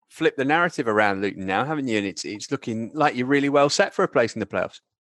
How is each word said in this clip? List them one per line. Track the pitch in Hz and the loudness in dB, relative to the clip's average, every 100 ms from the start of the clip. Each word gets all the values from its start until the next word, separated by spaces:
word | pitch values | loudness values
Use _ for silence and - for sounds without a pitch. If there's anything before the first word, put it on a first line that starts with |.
| _ | _
flipped | - 156 - | -2 -2 0
the | |
narrative | 135 160 175 - 117 | 0 2 2 0 0
around | 107 104 98 | 2 2 2
Luton | 101 92 95 | -2 -4 -2
now, | 95 | -2
haven't | 135 156 131 | -2 -4 -2
you? | 107 | -2
And | 101 | -2
it's, | 87 | -6
it's | 78 104 - | -10 -10 -8
looking | 139 - 113 113 | -6 -6 -6 -8
like | 151 147 | 0 0
you're | 120 127 | 2 0
really | 143 139 | 0 2
well | 143 143 | 4 4
set | - 196 | 4 0
for | - | 0
a | 185 | 0
place | 135 117 | 2 0
in | 117 | -2
the | 101 | -4
playoffs. | 98 90 - _ _ | -4 -4 -8 _ _